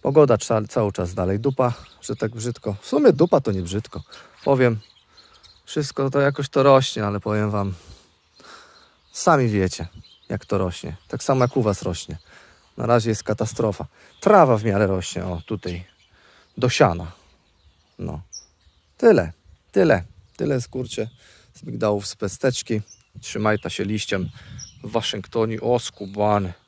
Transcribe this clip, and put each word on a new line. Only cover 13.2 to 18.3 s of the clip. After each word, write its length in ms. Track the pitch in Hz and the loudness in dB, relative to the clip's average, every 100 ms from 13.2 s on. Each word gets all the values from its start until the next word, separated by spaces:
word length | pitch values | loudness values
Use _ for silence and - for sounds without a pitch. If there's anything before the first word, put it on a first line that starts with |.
katastrofa. 640 | - 107 110 - 117 98 - _ - _ | -2 -4 -4 -2 -2 -2 -10 _ -20 _
Trawa 360 | - 208 147 113 | 6 8 8 6
w 80 | |
miarę 220 | 110 98 104 | 2 2 2
rośnie, 380 | 95 87 - | 2 -4 -6
o, 180 | 92 87 - | -6 -6 -6
tutaj, 380 | 110 90 87 92 _ _ _ _ _ _ - | -8 -6 -8 -10 _ _ _ _ _ _ -2
do 120 | 127 | -2
siana. 440 | - 120 85 85 - _ _ _ _ _ _ _ _ | 4 4 4 -6 -14 _ _ _ _ _ _ _ _
No. 220 | 87 78 - | -10 -10 -14